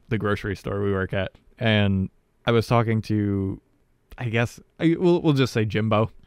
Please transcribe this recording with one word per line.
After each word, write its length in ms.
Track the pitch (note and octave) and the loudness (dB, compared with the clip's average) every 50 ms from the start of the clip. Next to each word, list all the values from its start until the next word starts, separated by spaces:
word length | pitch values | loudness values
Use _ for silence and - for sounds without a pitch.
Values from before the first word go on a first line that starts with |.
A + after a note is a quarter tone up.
| _ - | _ -6
the 80 | A#2 | -6
grocery 380 | G2+ G#2+ G#2 G#2 - - G#2 F#2 | -2 0 -2 -2 -2 -4 -8 -8
store 260 | - - - G2+ G2+ | -8 -6 -6 -4 -4
we 100 | G2+ G2+ | -2 -2
work 220 | G2 F#2+ F#2+ - - | -2 -2 -2 -2 -4
at. 180 | G2 F#2 - _ _ _ _ _ | -4 -4 -6 _ _ _ _ _
And 520 | - A#2 A2 G#2+ G#2 G2+ G2 G2 F#2+ F#2+ - _ _ _ _ _ _ - | -2 0 2 4 4 4 2 2 0 -2 -4 _ _ _ _ _ _ -2
I 60 | A#2+ | 0
was 160 | A#2 A2+ A2 | 0 0 2
talking 340 | - A#2+ A#2 A2 A#2 A2+ A2 - | 2 0 0 2 0 -2 -2 -2
to, 580 | - G#2+ G#2+ G#2 G2+ G2 G2 F#2+ F#2+ - - _ _ _ _ _ _ _ _ _ _ - | -2 -2 0 0 0 -2 -2 -2 -4 -6 -8 _ _ _ _ _ _ _ _ _ _ -14
I 120 | - B2+ A2+ | -10 -8 -4
guess, 300 | A2+ A2+ A#2+ - - - - _ _ - | -2 -2 -2 -2 -6 -16 -20 _ _ -2
I, 160 | E3+ E3 E3 - | 0 0 2 2
we'll, 220 | F3+ F3 F3 D#3+ | 2 2 2 4
we'll 120 | D3 D#3+ C#3+ | 2 2 2
just 200 | C3+ C3 - - | 2 2 0 0
say 120 | A#2 A2 | -2 -2
Jimbo. 460 | G#2 F#2+ G#2+ A2 A2 G#2+ G#2+ A2 - - - - | 0 -2 -2 0 2 2 2 2 0 -4 -18 -20